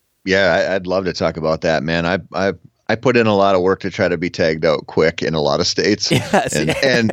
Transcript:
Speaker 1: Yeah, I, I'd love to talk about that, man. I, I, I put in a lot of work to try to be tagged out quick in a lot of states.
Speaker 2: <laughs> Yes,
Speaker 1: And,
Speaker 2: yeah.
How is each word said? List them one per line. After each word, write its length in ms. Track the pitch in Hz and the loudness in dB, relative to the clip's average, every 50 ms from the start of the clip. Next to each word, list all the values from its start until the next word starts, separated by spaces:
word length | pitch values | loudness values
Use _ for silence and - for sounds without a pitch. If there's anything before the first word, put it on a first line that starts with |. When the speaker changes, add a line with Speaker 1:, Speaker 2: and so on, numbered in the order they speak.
| _ _ _ _ - | _ _ _ _ -2
Speaker 1:
Yeah, 400 | 95 95 95 98 90 82 95 90 78 | 0 2 2 4 4 2 2 2 0
I, 60 | 92 | -2
I'd 120 | 98 92 90 | -2 -2 -2
love 180 | 90 95 95 | -2 -2 -2
to 80 | 90 78 | -2 -4
talk 240 | - 98 80 82 85 | -2 -2 -2 -2 -2
about 240 | 78 78 80 80 | -2 -2 -2 -2
that, 220 | - 85 80 76 65 | 0 0 0 0 -2
man. 220 | 80 82 85 85 | -2 -2 -2 0
I, 140 | 85 92 95 - - - | 0 -2 -4 -4 -6 -6
I, 200 | 82 95 98 90 - - - _ _ _ - | -4 -2 -4 -4 -6 -10 -20 _ _ _ -6
I 80 | 117 | -4
put 200 | 117 - 131 120 120 | -2 0 2 2 4
in 100 | 113 110 | 4 4
a 80 | 104 | 4
lot 200 | 98 98 98 98 | 4 4 4 4
of 60 | 92 | 2
work 180 | 90 92 95 92 | 2 2 0 -2
to 80 | - 98 | -4 -6
try 180 | - - 98 87 | -4 -2 0 0
to 80 | 87 82 | 0 -2
be 120 | 85 87 | -4 -4
tagged 360 | - - 92 80 80 80 80 | -2 0 0 0 0 0 0
out 220 | 82 76 69 - - | 0 0 0 -4 -4
quick 340 | - - 80 80 - - - | -2 0 0 0 0 -2 -4
in 100 | - 78 | -2 -2
a 80 | 80 | 0
lot 180 | 73 71 71 76 | 0 0 0 0
of 80 | 90 - | -2 -2
states. 440 | - - 85 95 104 - - - | -2 -2 0 0 0 0 0 -2
Speaker 2:
<laughs> 0 | |
Yes, 420 | 170 127 - - - 190 123 135 - | -2 -2 0 0 -2 -2 0 -2 -2
Speaker 1:
And, 120 | 147 156 151 | -2 -2 -2
Speaker 2:
yeah. 180 | 151 - 139 135 123 120 113 107 | -2 -2 0 0 2 2 0 0